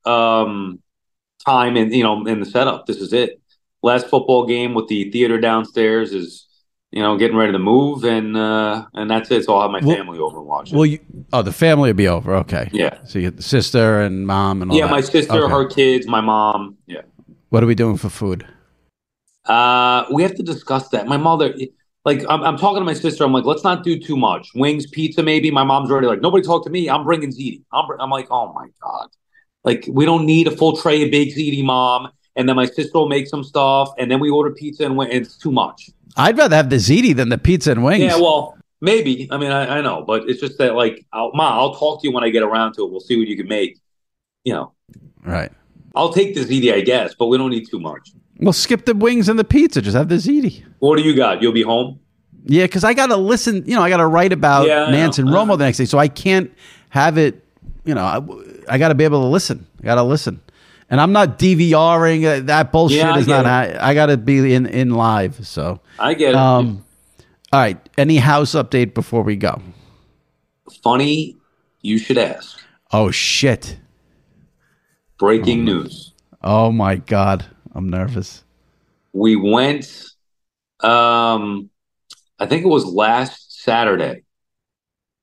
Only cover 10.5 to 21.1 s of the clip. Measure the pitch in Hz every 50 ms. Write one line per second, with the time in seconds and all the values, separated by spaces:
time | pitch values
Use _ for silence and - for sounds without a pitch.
10.5 | 73 71 69 - 151 143 160 151 147 156 - _ - - - - - 127 - 98
11.5 | - - 165 165 156 143 139 123 107 92 101 92 87 82 69 - 95 98 - -
12.5 | 90 78 60 - - 104 82 73 - - - - - 101 87 87 - - - -
13.5 | 139 123 101 - - 123 113 110 110 104 104 101 95 95 98 95 95 98 98 98
14.5 | 95 95 90 92 165 156 151 139 143 139 135 - - 160 147 - - 160 147 135
15.5 | 135 139 135 135 - 143 135 131 127 123 123 113 117 110 110 110 110 107 107 107
16.5 | 104 98 101 98 101 _ _ - 90 76 - _ _ _ _ _ - _ _ _
17.5 | - 113 117 117 117 104 117 113 101 - - 98 - - 107 98 92 - - -
18.5 | - _ _ _ _ _ _ _ _ _ _ _ _ _ _ _ _ _ _ -
19.5 | 113 123 123 123 123 123 123 123 123 123 - - 135 151 175 190 185 - 190 165
20.5 | 160 - - - 135 135 131 - - 107 104 120